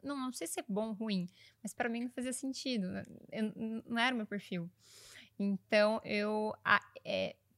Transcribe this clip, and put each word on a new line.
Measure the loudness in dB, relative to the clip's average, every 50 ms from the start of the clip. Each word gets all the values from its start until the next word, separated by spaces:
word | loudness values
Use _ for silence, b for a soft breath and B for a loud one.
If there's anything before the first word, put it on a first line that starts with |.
| -6
não, | -4 -2
não | -2 -2 -4 -4
sei | -4 -6
se | -6 -4 -4
é | -2
bom | -2 0 0 0
ou | -2 -2
ruim, | -2 0 0 2 0 0 -2 b b b b b b
mas | -12 -8 -4
pra | -2 0 0
mim | 0 -2
não | -4 -4
fazia | -4 -4 -4 -4 -4
sentido, | -4 -4 -4 -4 -4 -2 0 0 0 0 -2
né? | -4 -6 -8 -10 -14 -16 -14 -8
Eu, | -4 -2 -2 -2 -2
n-, | -4 -6 -4 -4 -6 -6
não | -2 0 2
era | 2 2 2
o |
meu | 0 -2
perfil. | -2 -4 -6 -4 -4 -4 -4 -4 -6 -10 _ B B B B B B B B B B B
Então, | 0 2 2 2 0 _ 4 6 6 8 6 4 2 -2
eu, | -2 0 0 2 2 0 0 0 -2 -2 0 4
a, | 6 6 6 4 0 -16 -10 -4
é, | -2 0 0 0 0 -4 _ _ _ _